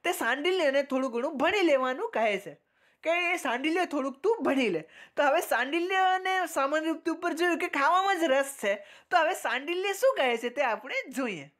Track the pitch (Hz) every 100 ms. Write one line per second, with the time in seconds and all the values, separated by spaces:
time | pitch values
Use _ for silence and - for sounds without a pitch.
0 | 339 359 240 262 330 370 294 277 277 262
1 | 269 233 277 285 311 415 339 269 254 262
2 | 466 - 226 196 165 143 _ _ _ _
3 | 311 349 349 359 277 240 302 349 339 285
4 | 269 254 392 453 262 269 233 160 - -
5 | - - 285 311 359 233 254 339 349 381
6 | 370 370 370 370 339 311 277 311 320 320
7 | 330 320 339 320 349 320 349 294 285 359
8 | 392 381 330 269 277 - 208 202 - -
9 | _ 349 320 381 262 240 285 359 392 392
10 | 523 415 262 233 240 247 262 214 277 523
11 | 415 254 247 170 139